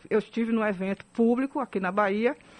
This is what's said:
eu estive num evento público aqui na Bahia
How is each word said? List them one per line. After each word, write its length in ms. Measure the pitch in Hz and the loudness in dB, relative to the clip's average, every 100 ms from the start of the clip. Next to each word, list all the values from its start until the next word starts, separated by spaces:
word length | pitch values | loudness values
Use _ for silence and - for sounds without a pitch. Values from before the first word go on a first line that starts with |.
| - | -2
eu 100 | 226 | -2
estive 340 | - 233 233 | -2 -2 -2
num 120 | 226 | 0
evento 400 | 214 185 190 196 - | 0 -2 -4 -6 -6
público 540 | - 233 240 269 302 | 0 2 2 0 -4
aqui 180 | 240 202 | -4 -4
na 140 | 185 | -2
Bahia 440 | 196 202 208 240 302 - - | 0 0 2 0 -2 -12 -20